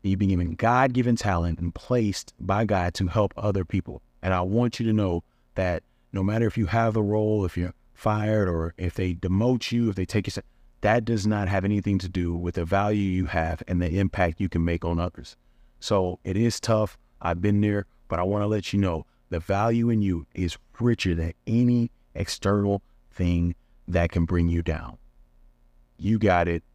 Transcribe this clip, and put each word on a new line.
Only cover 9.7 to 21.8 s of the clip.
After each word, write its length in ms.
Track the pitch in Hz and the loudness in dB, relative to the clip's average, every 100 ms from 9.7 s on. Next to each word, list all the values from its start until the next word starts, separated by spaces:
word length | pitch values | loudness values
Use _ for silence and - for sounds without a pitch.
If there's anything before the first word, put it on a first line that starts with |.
you, 180 | 120 113 | 0 0
if 60 | 95 | -2
they 100 | 90 | -2
take 220 | 107 98 | -2 -4
you, 160 | 98 - _ - _ | -10 -14 _ -20 _
that 240 | 104 120 113 | 2 2 2
does 200 | 113 104 | 0 0
not 220 | 104 98 | 0 0
have 180 | 98 98 | 0 0
anything 320 | 104 101 98 | 0 0 -2
to 100 | 90 | -2
do 260 | 90 87 85 | -4 -2 -2
with 200 | 87 87 | -4 -4
the 100 | 85 | 0
value 360 | 98 104 107 | 0 2 0
you 240 | 98 92 85 | 0 0 0
have 380 | 87 80 82 - | -2 -2 -4 -2
and 140 | 90 | 0
the 180 | 87 92 | 0 0
impact 400 | 95 - 87 - | 0 0 -2 0
you 100 | 95 | -2
can 140 | 87 | 0
make 220 | 85 85 85 | 0 -2 -2
on 140 | 85 | -2
others. 360 | 87 - - - _ _ - _ | -4 -8 -20 -20 _ _ -20 _
So 400 | - 101 92 90 | 0 2 2 -4
it 140 | - 95 | -4 0
is 220 | 117 - | 0 0
tough. 380 | - 110 104 - _ _ | 0 0 0 -6 _ _
I've 200 | 85 87 | -4 0
been 200 | 101 104 | 2 2
there, 240 | 104 101 - _ - | 2 0 -4 _ -6
but 120 | 82 | -2
I 40 | |
wanna 240 | 92 104 104 | 0 0 0
let 260 | 107 - | -2 0
you 60 | 101 | 0
know 260 | 95 80 - _ _ | 0 -2 -8 _ _
the 100 | 85 | -8
value 500 | 85 98 113 117 117 | -2 0 2 2 2
in 120 | 113 | 2
you 240 | 101 85 71 | 2 0 -4
is 240 | - 87 - _ - | -4 -4 -4 _ -2
richer 360 | 120 113 95 85 | 0 2 0 0
than 180 | 82 - - | -2 -6 -2
any 460 | 113 123 120 | 2 2 2